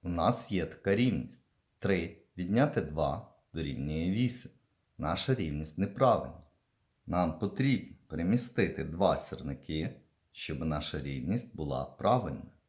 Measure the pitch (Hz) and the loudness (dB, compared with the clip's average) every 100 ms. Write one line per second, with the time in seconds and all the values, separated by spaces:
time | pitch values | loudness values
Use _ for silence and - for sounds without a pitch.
0 | 85 85 87 123 - 95 80 - - 101 | -4 2 2 2 -2 -2 -2 -2 2 4
1 | 127 82 - - _ _ _ _ 98 92 | 4 2 -4 -12 _ _ _ _ 2 2
2 | 85 - _ - 90 110 147 - 76 76 | 0 -8 _ -8 0 4 4 2 -2 0
3 | 73 73 - _ _ 80 76 64 71 78 | 0 0 -8 _ _ -6 -4 -2 -2 0
4 | 85 101 123 - - _ _ _ _ - | 0 2 0 -2 -14 _ _ _ _ -6
5 | 73 85 - 127 80 73 78 - 98 - | -2 0 0 0 0 -2 -6 -2 -4 4
6 | 131 98 67 73 - _ _ _ _ _ | 4 4 0 -12 -20 _ _ _ _ _
7 | - 87 85 - 101 - 135 113 - - | -4 2 2 0 -4 0 2 2 -2 -16
8 | _ 78 85 120 - - 90 - 76 82 | _ -2 2 2 0 0 0 0 -6 2
9 | 92 80 - - 71 67 - 78 80 - | 4 4 -2 -8 -8 -8 -4 -2 -2 -6
10 | _ _ _ - - 73 80 73 76 76 | _ _ _ -14 -8 -4 -2 -2 -2 -4
11 | 69 67 65 117 - - 73 65 65 - | -4 -4 -2 -2 -2 -6 -4 -2 -4 0
12 | 101 123 92 65 - _ | 4 4 2 -6 -12 _